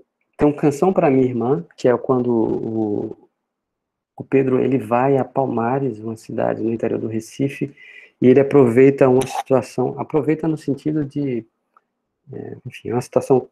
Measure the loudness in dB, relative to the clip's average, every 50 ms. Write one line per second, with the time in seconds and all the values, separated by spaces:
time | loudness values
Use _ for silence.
0 | -20 _ _ _ _ _ _ 0 0 0 2 2 0 -2 0 0 0 0 2 2
1 | 2 2 4 2 2 0 0 -2 -2 -2 -2 -2 -4 -8 _ -2 0 2 2 2
2 | 0 0 0 0 0 0 0 0 0 0 -2 -4 -4 -4 -4 -4 -2 -2 -2 -4
3 | -6 -8 -10 -14 _ _ _ _ _ _ _ _ _ _ _ _ _ _ _ _
4 | _ _ _ -18 -6 0 0 0 2 2 0 0 0 0 -2 -2 -2 -2 0 0
5 | 2 2 2 0 -2 -2 -4 -4 -4 -2 -2 -2 -2 -2 -2 -2 -4 -4 -6 -8
6 | -10 -10 -10 -12 -12 -10 -8 -4 -4 -4 -4 -4 -4 -4 -4 -4 -4 -4 -4 -4
7 | -6 -6 -6 -8 -8 -10 -6 -4 -4 -4 -4 -6 -8 -8 -10 _ -20 -20 -20 -20
8 | -20 -20 _ _ 4 6 6 6 6 4 4 4 4 6 6 6 6 6 6 6
9 | 4 4 4 4 2 -2 -4 -8 -4 0 0 0 0 -2 -4 -4 -4 -4 -4 -8
10 | -8 -4 -4 -2 -2 -2 -2 -2 -2 -4 -4 -4 -4 -6 -6 -6 -4 -4 -4 -4
11 | -4 -6 -6 -6 -6 -4 -4 -6 -8 _ _ _ _ _ _ _ _ _ _ _
12 | _ _ _ _ _ -18 -16 -16 -14 -14 -16 -16 -16 -18 -18 -12 -10 -6 -6 -6
13 | -4 -2 -2 -2 2 2 2 2 2 -2